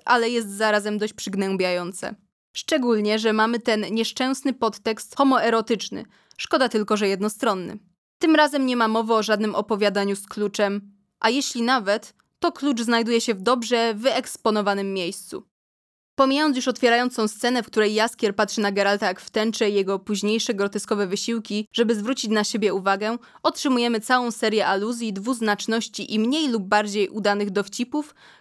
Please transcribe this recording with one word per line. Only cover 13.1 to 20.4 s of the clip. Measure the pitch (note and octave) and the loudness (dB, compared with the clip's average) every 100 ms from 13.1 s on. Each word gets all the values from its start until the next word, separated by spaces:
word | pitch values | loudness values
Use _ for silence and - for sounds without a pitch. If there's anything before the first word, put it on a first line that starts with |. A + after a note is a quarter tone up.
| A#3 | 2
się | A#3+ | 0
w | G3+ | 0
dobrze | F#3+ B3+ A3+ A#3+ A3+ | 0 0 2 0 0
wyeksponowanym | G#3+ B3 A#3 - - A#3 G#3+ G3+ G3 G3 | 0 0 0 -2 -4 0 2 2 0 -2
miejscu. | F#3+ F3 - - - - _ _ _ _ _ _ - | -4 -4 -8 -12 -14 -14 _ _ _ _ _ _ 2
Pomijając | C4+ C#4 D#4 B3+ | 2 4 2 2
już | B3+ | -2
otwierającą | - B3 A#3 B3 B3 G#3+ | 2 4 4 2 0 -2
scenę, | - A#3+ B3 | -2 -2 0
w | A3 | 0
której | - G#3 | 2 2
Jaskier | G#3+ A3 - G#3 G3 | 2 0 0 -2 0
patrzy | G#3 - | 0 0
na | G3+ | 0
Geralta | G3 G3 G3+ G3+ | 2 2 2 0
jak | F#3 | -4
w | - | -4
tęczę | - A3 G#3+ G#3+ | -2 -2 0 0
i | |
jego | G3+ F#3+ G3 | 2 0 -2
późniejsze | G3 G3+ G3+ A3 | -2 -2 0 0